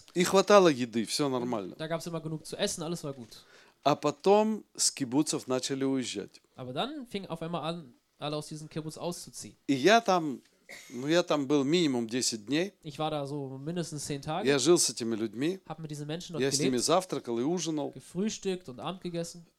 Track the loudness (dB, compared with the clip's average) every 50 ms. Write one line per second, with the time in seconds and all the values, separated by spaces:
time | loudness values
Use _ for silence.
0 | -14 -6 0 0 2 6 6 4 8 10 10 10 10 10 6 4 0 0 0 -2
1 | -2 0 -2 -2 0 0 0 -2 -2 -2 -2 -4 -4 -6 -8 -10 -8 -6 -6 -6
2 | -6 -6 -8 -8 -6 -6 -8 -8 -8 -10 -6 -4 -4 -4 -4 -4 -6 -6 -6 -6
3 | -6 -8 -10 -10 -14 -18 -18 -20 -20 _ -20 -20 -20 _ _ _ _ 2 2 2
4 | 0 -2 -2 2 4 6 6 6 6 4 0 -4 -6 -12 _ -2 -2 0 0 -2
5 | -4 0 2 2 2 2 -2 -4 -2 -2 -2 -2 -2 -2 -2 -2 0 0 0 0
6 | -2 -4 -6 -6 -8 -10 -14 -20 _ _ _ -14 -12 -8 -6 -4 -4 -4 -6 -10
7 | -12 -8 -8 -8 -6 -6 -8 -8 -6 -6 -6 -4 -4 -6 -6 -8 -10 -14 -20 _
8 | _ _ _ _ -8 -6 -6 -6 -6 -8 -12 -12 -14 -10 -10 -8 -8 -8 -10 -6
9 | -6 -6 -6 -6 -10 -14 -14 -14 -14 -16 -16 _ _ 0 0 4 6 6 6 6
10 | 6 4 2 2 2 -2 -4 -6 -10 _ _ _ _ -20 -20 -20 -18 -14 -10 -6
11 | -2 2 2 2 4 2 0 0 2 2 2 4 4 4 4 4 4 2 2 0
12 | -2 -2 -2 -2 -2 -2 -2 -4 -4 -2 -2 -2 -2 -2 -6 _ -14 -14 -8 -6
13 | -4 -4 -2 -4 -4 -4 -6 -6 -8 -8 -10 -10 -8 -6 -4 -4 -6 -6 -6 -8
14 | -6 -6 -6 -6 -6 -6 -4 0 2 2 2 4 6 6 6 6 6 2 0 -2
15 | -4 -2 -2 -2 -2 -4 -4 -2 -2 -2 -4 -4 -8 -12 -12 -12 -10 -10 -10 -10
16 | -8 -8 -8 -8 -8 -8 -4 -2 0 0 2 2 2 2 2 2 2 4 4 4
17 | 2 0 -4 -6 -4 -4 -2 0 0 0 0 -2 -2 -2 -4 -4 -4 -6 -8 -12
18 | -18 -10 -6 -4 -4 -4 -4 -4 -6 -6 -6 -6 -8 -12 -14 -10 -10 -10 -10 -8
19 | -10 -6 -6 -6 -6 -6 -10 -14 -20 -20 _